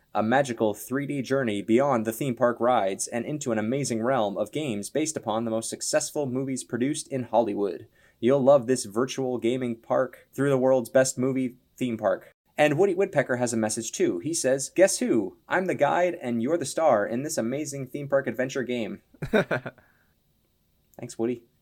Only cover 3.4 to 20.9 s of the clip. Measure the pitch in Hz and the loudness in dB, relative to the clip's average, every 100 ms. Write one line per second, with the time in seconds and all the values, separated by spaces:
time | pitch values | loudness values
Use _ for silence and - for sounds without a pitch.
3.4 | 131 110 107 135 139 113 117 135 104 95 | -4 -2 -2 -2 -2 -2 0 0 0 -2
4.4 | 104 143 151 104 101 143 156 - 113 107 | -4 -4 -4 -6 -4 -4 -4 -4 -4 -4
5.4 | 117 110 113 - - 156 - 156 143 123 | -2 -4 -6 -8 -2 -2 -2 -4 -4 -4
6.4 | 135 131 - 117 131 147 - 135 120 110 | -4 -6 -6 -2 -2 -2 -6 -8 0 2
7.4 | 113 101 101 80 - _ _ - 113 139 | 2 0 -2 -4 -12 _ _ -2 2 4
8.4 | 139 143 117 127 104 104 127 - 131 123 | 6 6 4 -2 -2 -2 -2 -2 -4 0
9.4 | 113 127 127 117 - 131 127 - _ - | 0 0 -4 -6 -2 0 0 -4 _ -2
10.4 | 139 135 131 131 117 135 131 - 131 131 | 2 4 4 2 4 4 4 2 0 0
11.4 | 127 - _ - 127 110 104 92 - _ | -4 -6 _ -6 -4 0 0 0 -4 _
12.4 | _ - 151 147 202 180 196 147 123 123 | _ 2 2 4 2 2 0 0 0 0
13.4 | 123 113 107 117 113 - 170 90 147 165 | 0 0 0 -2 -6 -2 0 0 -4 -2
14.4 | 131 139 139 - 190 - 247 127 95 - | 0 0 0 4 4 4 0 0 0 -8
15.4 | - 175 185 131 139 165 180 170 127 120 | -4 -2 -2 0 2 2 0 -2 -4 -2
16.4 | 117 170 139 - 160 110 101 120 147 151 | 0 -2 -2 2 4 4 2 -2 -4 -4
17.4 | 113 139 143 139 127 147 139 139 135 110 | -4 -4 -6 -8 -8 -8 -2 0 0 -4
18.4 | 131 135 120 123 101 98 _ - - 220 | -4 -4 -4 -4 -6 -8 _ -14 -2 0
19.4 | - 135 127 - _ _ _ _ _ _ | 0 -4 -8 -16 _ _ _ _ _ _
20.4 | _ _ _ _ _ | _ _ _ _ _